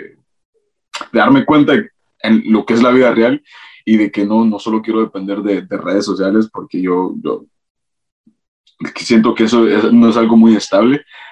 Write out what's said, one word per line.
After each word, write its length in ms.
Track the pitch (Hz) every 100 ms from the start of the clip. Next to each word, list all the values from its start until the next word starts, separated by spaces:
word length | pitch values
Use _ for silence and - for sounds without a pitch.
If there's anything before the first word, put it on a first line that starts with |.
de 140 | - _ _ _ _ _ _ _ _ - - -
darme 260 | 120 135
cuenta 280 | - 151 143 127 107 _ _ _
en 300 | 110 110 110
lo 120 | 107 98
que 80 |
es 80 | 117
la 80 | 123
vida 220 | 127 127
real 300 | 113 117 147 _ - - -
y 120 | - 110
de 160 | 104
que 120 | 104 101
no, 180 | 110
no 140 | 113 104
solo 240 | 113 110
quiero 180 | 110 110
depender 380 | 110 98 95 101
de, 200 | 104 95
de 140 | 92 101
redes 260 | 87 98
sociales 440 | 104 92 95 107 110
porque 280 | - - -
yo, 320 | 92 90 90 -
yo 220 | 76 57 - _ _ _ _ _ _ _ _ _ _ _ _ - -
que 100 | -
siento 300 | - 117 113
que 100 | 113
eso 220 | 110 120 113
es, 240 | 104 107
no 160 | 120 117
es 60 | 113
algo 200 | 113 113
muy 180 | 113
estable. 480 | 107 - 98 117 143 - - -